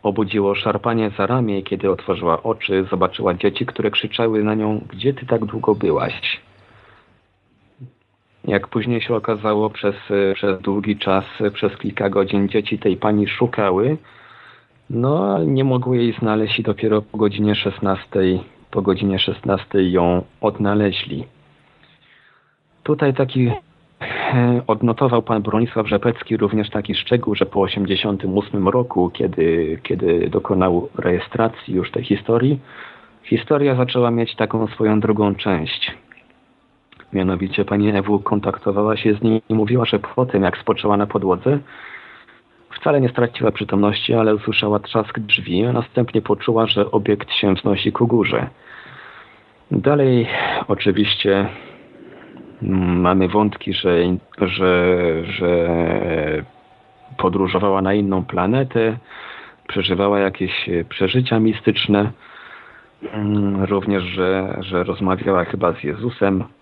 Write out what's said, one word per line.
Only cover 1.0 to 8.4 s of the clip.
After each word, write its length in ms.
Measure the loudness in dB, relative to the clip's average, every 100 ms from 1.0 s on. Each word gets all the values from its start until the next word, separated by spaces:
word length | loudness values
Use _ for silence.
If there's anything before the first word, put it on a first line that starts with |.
| -2 -2
za 100 | 0
ramię 320 | 0 0 -2
i 40 |
kiedy 280 | -4 -2 0
otworzyła 520 | -2 -2 -2 0 0
oczy, 420 | -2 -4 -2 -2 0
zobaczyła 420 | -2 -2 0 -2
dzieci, 320 | 0 -2 -2 -6
które 260 | -4 -2
krzyczały 520 | -2 -4 -2 0 2
na 120 | 0 0
nią: 260 | -2 -4 -6
„Gdzie 240 | -4 -4
ty 120 | -4 -2
tak 200 | -2 -2
długo 300 | -2 0 2
byłaś?”. 680 | 2 0 -2 -4 -6 -6 _ _ _ -20 -20 _ _ _ _ _ _ _ _ _ -20 _ _ _ _ _